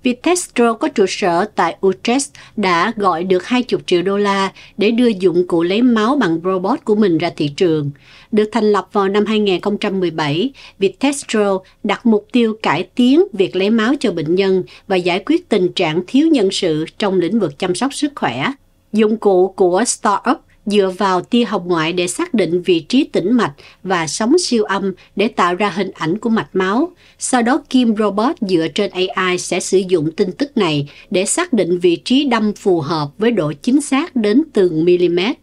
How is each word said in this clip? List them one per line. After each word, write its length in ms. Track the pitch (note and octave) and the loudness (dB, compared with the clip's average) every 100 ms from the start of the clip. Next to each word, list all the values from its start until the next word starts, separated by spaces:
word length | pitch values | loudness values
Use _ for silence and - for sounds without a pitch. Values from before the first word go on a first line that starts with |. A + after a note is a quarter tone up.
Vitestro 680 | B3+ B3 D#4+ F4 - - A#3 | -2 -2 -2 -2 -4 0 0
có 140 | A3 D#4 | 0 -4
trụ 180 | C#4+ F#3+ | 0 0
sở 380 | - G3 E3+ G#3 - | 0 0 0 -2 -2
tại 200 | F3 D#3 F#3+ | -2 0 -2
Utrecht 420 | F#3+ - B3+ C#4 - - - | -2 -2 -2 -4 -12 -14 -4
đã 360 | F#3+ E3+ G3 A#3 | 0 2 0 0
gọi 280 | G3+ D#3+ | -2 -2
được 220 | F#3 F#3 F3+ | 0 -2 0
hai 180 | B3 B3 | -2 -2
mươi 100 | F3+ - | -4 0
triệu 160 | F3 | 0
đô 160 | F3+ G3+ | 0 0
la 340 | G3+ G3 F#3+ - - - | 0 0 -2 -6 -20 -2
để 140 | G3+ | 0
đưa 160 | A#3 B3 | 2 2
dụng 400 | G3 F#3 E3+ F3+ | 2 2 2 0
cụ 160 | E3+ | 0
lấy 180 | E3+ G3+ | 0 2
máu 340 | B3+ A3 G#3+ D4 | 2 2 2 2
bằng 240 | G3+ E3 | 0 0
robot 360 | F3+ F#3+ F#3+ C#4+ - | -2 -2 -2 -2 0
của 100 | G#3 | 2
mình 220 | G#3 D#3+ | 2 2
ra 120 | E3+ D#3+ | -2 -2
thị 100 | D3+ | -4
trường. 440 | C#3+ F#3 D#3 C#3+ C#3+ _ - - | 0 0 0 -2 -8 _ -20 -4
Được 180 | G#3+ G#3+ | 0 0
thành 200 | A#3 G#3+ | 0 2
lập 180 | G3+ - | 0 0
vào 160 | G#3 G3 | -2 0
năm 160 | G#3 G#3 | 0 0
hai 140 | G#3+ | 0
nghìn 220 | G#3 F3 | 0 0
không 160 | G3+ G3+ | -2 -2
trăm 220 | G#3+ F#3+ | -2 -2
mười 120 | F3 | -2
bảy, 400 | D#3+ D3+ D3+ B3 - - _ | -2 -2 -2 -4 -6 -20 _
Vitestro 800 | F#3+ - C4+ C#4+ - A3 G#3 F#3+ - _ | -4 0 -2 -2 -4 0 0 -2 -6 _
đặt 220 | G#3+ F#3+ A#3 | -4 -2 2
mục 220 | G#3+ - | 0 2
tiêu 260 | B3 A3+ A3 | 0 0 0
cải 200 | G3 D3 G3 - | -2 -2 -4 0
tiến 280 | B3 D4 G4 | 2 4 2
việc 220 | F#3+ F3+ F#3 | 0 -2 0
lấy 140 | G3 | 0
máu 240 | A3+ A3 D4 | 2 0 0
cho 120 | A#3 | -2
bệnh 240 | E3+ D#3 F#3 | -2 -2 0
nhân 280 | G3 F#3+ - - - | 2 0 -2 -14 -4
và 80 | F#3 | -2
giải 280 | F3 F3 - | 0 -2 0
quyết 240 | E4 - | -2 0
tình 220 | G#3+ F3+ | 0 0
trạng 280 | - E3+ D#3 F3+ | 0 -2 -2 0
thiếu 200 | C4 D#4+ | 2 2
nhân 220 | D4 G3 | 2 2
sự 340 | F#3+ F#3 D3+ D#3+ _ | 0 -2 -2 -4 _
trong 220 | G#3 F#3+ | -2 0
lĩnh 200 | E3 A3+ | 0 0
vực 200 | F3 C#3+ | -2 -4
chăm 160 | F#3 F3+ | -4 -2
sóc 180 | C4 | -4
sức 180 | - D4 - | -4 -6 -4
khỏe. 360 | F#3+ A#2+ D#3+ C#4 _ _ _ | -6 -4 -6 -6 _ _ _
Dụng 240 | G#3 G#3+ A3 | 0 0 2
cụ 300 | G#3 F#3 F#3 | 2 4 2
của 360 | - F3+ F3+ A#3 | 2 2 2 -2
startup 500 | - A3 G3+ - D#4+ _ _ - | -2 -2 -2 -2 -4 _ _ -2
dựa 280 | G3+ F#3+ F#3 | 0 0 0
vào 240 | G3 F#3 | 0 0
tia 220 | F3+ A#3+ | 0 0
hồng 240 | A#3 G3 F3 | 0 -4 -2
ngoại 260 | F3 D#3+ | -2 0
để 140 | F3+ F3+ | -2 -4
xác 260 | - E4+ | -4 -4
định 280 | A3+ E3+ F3 | 0 0 0
vị 180 | F3 E3 | 2 0
trí 240 | D3+ B3+ | 2 0
tĩnh 300 | - - F3+ | 0 -2 0
mạch 200 | B3 F3+ C#3+ - _ | 0 0 -4 -20 _
và 240 | F#3 F3+ D#3 | -4 -2 -2
sóng 280 | - A3 F4 | -2 2 2
siêu 240 | - A#3 | 2 -2
âm 300 | G#3 G3 F#3+ F3+ - - | 0 -2 -4 -6 -12 -2
để 120 | A3 | -2
tạo 280 | - F3+ F3+ | 2 0 0
ra 140 | G#3 | -2
hình 220 | F3 F#3+ | -2 -6
ảnh 260 | - D#3 G#3 | -6 -4 -4
của 120 | A#3 | 0
mạch 200 | A3 C#3+ | -2 -2
máu. 380 | F#3+ F#3 A3 F4 - - _ | -2 0 0 -2 -6 -20 _
Sau 220 | - B3+ | -2 0
đó, 220 | A#3 D4+ - | 2 0 0
kim 260 | C4 A#3+ G#3 | 2 2 2
robot 400 | G#3+ G3 A#3 F4 | 0 0 -2 -2
dựa 260 | F#3+ F3+ D#3+ D3+ | -2 0 0 -2
trên 160 | G3+ | -4
A 380 | F3+ F#3 - F#3 | -2 -4 -2 -2
I 60 | F3+ | -2
sẽ 220 | - F3+ | -4 -6
sử 180 | - F#3+ | 0 0
dụng 340 | F#3+ F3+ D3+ | 2 0 0
tin 200 | D#3+ F#3+ | -2 -4
tức 260 | F3+ - - | -2 -4 0
này 320 | F3+ D3+ C#3+ - - | 0 0 -4 -12 -4
để 160 | F#3+ G3+ | -2 0
xác 280 | - F4+ | -2 -2
định 260 | A#3 E3 F3+ | 0 0 2
vị 160 | F3+ E3 | 2 0
trí 300 | - B3+ D4 | 0 0 2
đâm 280 | A#3 G#3+ | 0 -2
phù 280 | G3+ G#3 F3 | -2 0 0
hợp 280 | C#3+ E3 D3 - | 0 -4 -6 -2
với 140 | A3 | 0
độ 220 | A3+ D3+ C#3 | 0 -2 -4
chính 200 | - C#4 | 0 0
xác 340 | - C4+ E4+ B3 | 0 -2 -2 -2
đến 280 | G#3 A3+ D#4+ | 2 2 0
từng 320 | - F3+ D#3 E3+ | 0 2 2 2
mm. 340 | F3 F3 F3 G3+ D#4 | 2 2 0 -2 -6